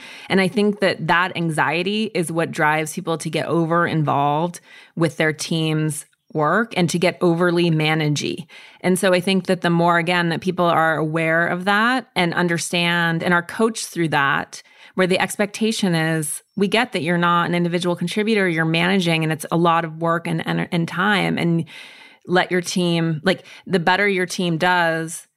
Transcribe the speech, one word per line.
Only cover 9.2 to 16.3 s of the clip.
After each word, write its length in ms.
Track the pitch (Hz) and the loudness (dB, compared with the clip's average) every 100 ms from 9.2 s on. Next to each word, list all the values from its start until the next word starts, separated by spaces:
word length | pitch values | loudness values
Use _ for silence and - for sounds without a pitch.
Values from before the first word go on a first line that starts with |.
| 180 190 180 | 2 0 0
that 140 | 180 | 0
the 80 | 175 | 2
more, 280 | 170 170 170 | 4 4 2
again, 320 | 165 180 170 | 2 0 0
that 120 | 160 | -2
people 240 | 185 175 175 | -2 0 2
are 300 | 156 160 151 | 4 2 0
aware 520 | 156 160 160 165 170 | -2 -2 0 0 0
of 180 | 175 185 | -2 0
that 420 | 202 226 254 226 - | 2 2 0 -4 -2
and 180 | 175 | 0
understand 920 | 165 175 170 - 175 170 175 170 165 | 0 0 0 -2 0 0 2 0 0
and 100 | 175 | 2
are 80 | 175 | 0
coached 460 | 170 - 226 220 - | 0 -2 -2 -2 -8
through 220 | 175 160 | -4 0
that, 520 | 147 139 147 - - - - - | 2 2 0 -4 -14 -20 -20 -8
where 140 | - 185 | -2 2
the 120 | 185 | 2
expectation 760 | 190 - 202 - 220 226 190 165 | 0 -2 -4 -2 -2 0 0 2
is, 480 | 160 160 151 | 2 0 -4